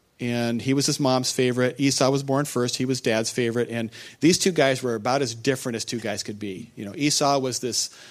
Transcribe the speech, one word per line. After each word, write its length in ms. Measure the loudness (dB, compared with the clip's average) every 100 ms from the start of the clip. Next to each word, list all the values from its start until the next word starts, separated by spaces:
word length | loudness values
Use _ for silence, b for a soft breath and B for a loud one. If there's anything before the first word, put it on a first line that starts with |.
| _ -8
and 420 | -4 0 0 0
he 100 | 0
was 140 | 2 2
his 140 | 2
mom's 320 | 2 2 0
favorite. 420 | 0 2 2 0 2
Esau 280 | 0 4 4
was 140 | 2
born 220 | 0 0
first. 320 | 0 0 -2 -2
He 80 |
was 160 | -2 0
dad's 280 | 0 0 0
favorite. 400 | 0 0 0 -2
And 200 | -4 -6 B B B
these 180 | 4 4
two 140 | 2
guys 280 | 4 4 4
were 140 | 0
about 260 | -2 0 0
as 140 | 0
different 400 | -2 -2 0 -2
as 100 | -6
two 140 | -4 -4
guys 240 | -4 -6
could 160 | -8 -8
be. 320 | -8 -8 -12 -12
You 80 |
know, 100 | -12
Esau 460 | -2 0 2 2 2
was 180 | 0 -4
this, 320 | -4 -4 -6 B B